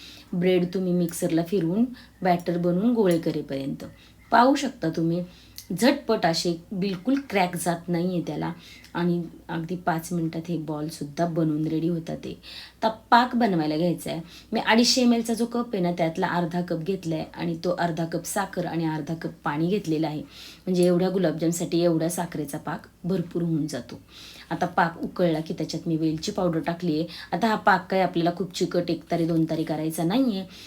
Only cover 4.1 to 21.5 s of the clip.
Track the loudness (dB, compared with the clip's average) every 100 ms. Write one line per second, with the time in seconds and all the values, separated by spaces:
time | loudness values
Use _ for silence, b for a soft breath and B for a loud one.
4.1 | B 4 6 6 4 0 -4 -4 0 0
5.1 | 0 -4 B B B -8 2 4 4 2
6.1 | 2 2 2 0 -2 -6 -4 -2 -2 0
7.1 | 0 0 0 0 0 -2 -2 0 0 0
8.1 | -2 -4 -4 -6 -8 B B B -2 0
9.1 | 0 -2 -12 -8 -6 -6 -4 -2 -2 -2
10.1 | -2 -2 -4 -4 -6 -4 -6 -6 -8 -10
11.1 | -2 -2 2 0 2 0 0 0 -2 -4
12.1 | -10 -10 -12 -14 -18 -18 -2 -2 -2 4
13.1 | 6 6 2 2 2 2 2 0 0 -4
14.1 | -8 B B B -2 4 4 6 4 4
15.1 | 4 0 -2 -2 -2 -2 0 0 2 0
16.1 | 0 0 0 0 -2 -2 -2 -2 -4 -2
17.1 | -4 -4 -6 -4 -2 -2 0 0 0 -2
18.1 | -4 -4 -4 -2 -4 -4 -2 -2 -2 -4
19.1 | -6 -6 -6 -4 0 0 0 0 -2 -2
20.1 | -4 -10 B B B -2 4 4 4 2
21.1 | 2 0 2 0